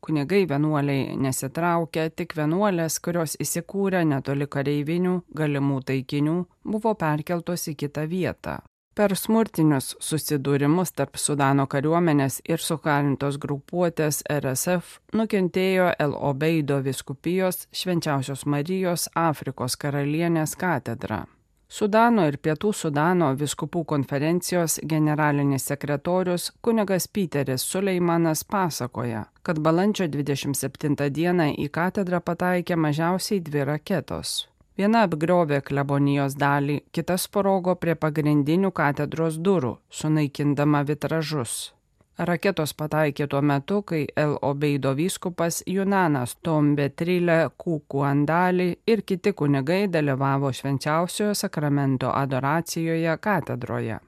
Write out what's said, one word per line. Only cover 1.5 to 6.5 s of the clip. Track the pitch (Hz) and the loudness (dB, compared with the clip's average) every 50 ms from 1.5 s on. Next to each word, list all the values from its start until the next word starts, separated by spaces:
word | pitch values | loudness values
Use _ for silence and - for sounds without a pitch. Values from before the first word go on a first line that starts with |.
| - - 165 175 170 170 170 151 - 170 160 160 | -4 -2 0 0 0 0 0 -2 -2 -2 -2 -2
tik | 160 - 180 165 - | -4 -6 -8 -8 -4
vienuolės, | 156 151 151 160 180 208 214 190 170 165 160 - - _ | -2 0 0 0 2 2 2 2 0 -2 -2 -4 -4 _
kurios | - 170 175 165 147 - - | -4 -2 -2 -2 -2 -4 -6
įsikūrė | - 147 - 170 165 - - 196 196 190 185 185 170 160 | -6 -4 -4 -6 -8 -6 -4 -2 0 0 2 2 2 2
netoli | 143 135 131 - 139 139 143 139 | 2 0 0 -2 -2 -2 -2 -4
kareivinių, | - 139 139 139 147 147 147 139 165 175 180 180 180 180 170 _ | -4 -4 -2 0 0 -2 -2 -2 0 0 0 0 0 -2 -4 _
galimų | - - 160 151 147 139 139 139 139 131 - - | -6 -2 -2 0 0 2 2 2 0 0 -2 -2
taikinių, | 131 135 127 _ - 147 143 151 160 180 180 - | -2 -2 -2 _ -2 0 2 2 2 0 -2 -4